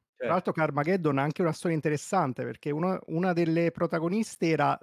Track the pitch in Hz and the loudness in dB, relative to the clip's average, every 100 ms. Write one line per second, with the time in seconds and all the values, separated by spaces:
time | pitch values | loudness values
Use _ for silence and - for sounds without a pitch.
0 | _ - 123 180 208 165 156 143 147 190 | _ -8 -2 0 0 0 0 0 0 2
1 | 160 139 147 - 175 156 180 160 151 151 | 2 2 0 0 0 0 -2 0 0 -2
2 | - 190 147 127 123 117 151 147 175 185 | 0 0 0 -2 -8 -8 -6 -2 -2 -2
3 | - 160 185 170 170 165 170 - 170 170 | -4 -2 0 2 2 2 2 0 -2 0
4 | 165 202 220 - 165 156 139 143 | -2 -2 -4 -2 0 2 2 0